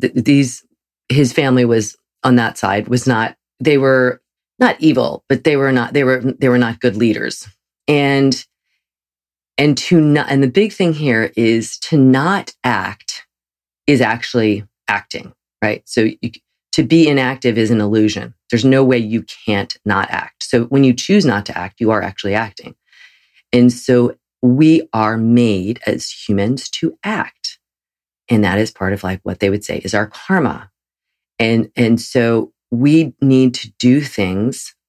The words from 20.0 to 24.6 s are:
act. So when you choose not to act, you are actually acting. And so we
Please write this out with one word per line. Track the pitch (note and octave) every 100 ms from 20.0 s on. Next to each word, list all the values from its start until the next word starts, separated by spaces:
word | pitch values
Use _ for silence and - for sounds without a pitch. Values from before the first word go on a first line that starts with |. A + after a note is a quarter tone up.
| -
act. | - - _
So | - A#2+
when | A#2+ C#3
you | C3+
choose | B2 - G3+
not | D3 G2+ G2+
to | -
act, | F#2 -
you | A2+
are | G#2+
actually | F#2 - G2+
acting. | G#2 A2 - - - _ _ - _ _ _ _
And | B2 B2
so | B2 - B2 A#2+ - _ _
we | B2 C3